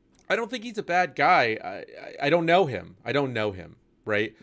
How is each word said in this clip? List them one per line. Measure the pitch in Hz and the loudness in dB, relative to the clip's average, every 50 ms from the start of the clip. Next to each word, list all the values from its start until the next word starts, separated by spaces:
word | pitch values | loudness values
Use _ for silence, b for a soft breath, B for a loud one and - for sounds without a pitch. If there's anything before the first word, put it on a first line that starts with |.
| _ _ _ _ _ - | _ _ _ _ _ -4
I | 185 | -2
don't | 214 233 202 | -2 -2 -4
think | 254 240 208 | -8 -8 -10
he's | 247 214 | -8 -8
a | 208 - | -8 -4
bad | - 175 180 180 156 123 | 0 0 0 0 0 0
guy. | - 143 160 185 160 127 113 110 107 - | 0 4 4 6 6 4 2 0 -2 -6
I, | 90 | -10
I, | 98 90 - - - - - - - - - | -10 -10 -12 -14 -16 -18 -16 -16 -10 -2 0
I | 143 | 2
don't | 160 175 165 | 2 2 4
know | 160 170 185 190 | 4 4 4 4
him. | 143 117 90 87 85 90 _ - | 2 -2 -6 -8 -10 -18 _ -8
I | 117 120 | -2 -2
don't | 143 143 131 120 | 0 0 0 -2
know | 110 107 104 98 | -2 -2 -2 -4
him, | 92 85 82 82 _ _ _ _ _ - | -6 -14 -16 -18 _ _ _ _ _ -6
right? | 110 107 104 107 107 - _ | -2 0 0 0 -2 -6 _